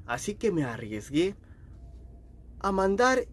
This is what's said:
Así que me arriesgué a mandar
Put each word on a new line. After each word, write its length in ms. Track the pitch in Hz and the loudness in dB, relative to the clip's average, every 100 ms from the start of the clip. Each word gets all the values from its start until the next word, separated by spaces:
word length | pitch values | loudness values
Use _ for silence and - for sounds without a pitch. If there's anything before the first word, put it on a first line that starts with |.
| - | -6
Así 300 | 120 - 202 | -6 -4 -2
que 160 | 226 | 0
me 120 | 170 | 0
arriesgué 720 | 131 113 110 107 104 147 185 196 - - - - - - - - - - - - | 0 -4 -6 -8 -2 0 0 -2 -14 -20 -18 -18 -18 -18 -18 -18 -20 -20 -18 -4
a 120 | 196 | 0
mandar 560 | 190 190 196 254 254 - | 4 4 6 6 4 0